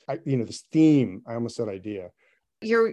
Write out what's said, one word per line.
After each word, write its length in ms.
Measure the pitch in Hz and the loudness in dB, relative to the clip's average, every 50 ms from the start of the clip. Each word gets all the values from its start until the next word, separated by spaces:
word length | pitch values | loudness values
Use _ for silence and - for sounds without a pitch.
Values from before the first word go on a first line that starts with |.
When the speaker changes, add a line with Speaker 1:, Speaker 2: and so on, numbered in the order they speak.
| _ | _
Speaker 1:
I, 140 | - 127 113 - | -10 -10 -8 -4
you 120 | 156 135 | -2 -2
know, 80 | 127 113 | -2 -2
this 220 | 107 - - - _ | -4 -8 -16 -12 _
theme. 520 | - 156 160 156 151 143 123 98 92 104 - | 2 4 6 6 6 6 4 0 -4 -10 -12
I 80 | 117 117 | -10 -8
almost 220 | 117 117 117 - | -6 -6 -6 -6
said 120 | - 117 107 | -6 -6 -6
idea. 420 | 98 98 92 107 104 98 90 90 _ _ _ _ _ _ _ _ _ - | -6 -10 -10 -10 -10 -10 -12 -14 _ _ _ _ _ _ _ _ _ -12
Speaker 2:
Your 320 | - 220 226 233 226 220 | -4 -2 0 2 2 0